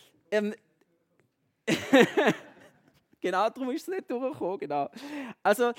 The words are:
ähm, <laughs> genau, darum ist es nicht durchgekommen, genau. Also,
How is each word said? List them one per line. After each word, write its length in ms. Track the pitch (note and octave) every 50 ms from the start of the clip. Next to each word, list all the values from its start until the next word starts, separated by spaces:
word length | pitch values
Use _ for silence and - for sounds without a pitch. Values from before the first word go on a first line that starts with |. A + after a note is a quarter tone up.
| - _ _ _ _ _
ähm, 240 | G#3 G#3+ G#3 G#3 G#3 - _ _ _ _ _ _ _ _ _ _ _ _ _ _ _ _ _ _ _ _ _
<laughs> 480 | - D#4+ - - - - C4 A3+ - - G4 G#4 A3+ - - - - - - - - _ _ _ _ _ _ _ _ _ _
genau, 280 | - F3+ F#3 F#3 G#3 A3+
darum 200 | A3+ B3 C4 B3+
ist 140 | B3+ D#4+ -
es 40 |
nicht 220 | - F#4 F#4+ - -
durchgekommen, 480 | B3+ A#3+ C4+ C4 D#4+ - - F3 F#3+
genau. 320 | - - C#4+ D3 C#3+ C#3+ - - A#3 C#4 C#4+ D4 D4 C4+ A#3 - _ -
Also, 300 | F#3+ G#3 B3 A#3+ A#3+ A#3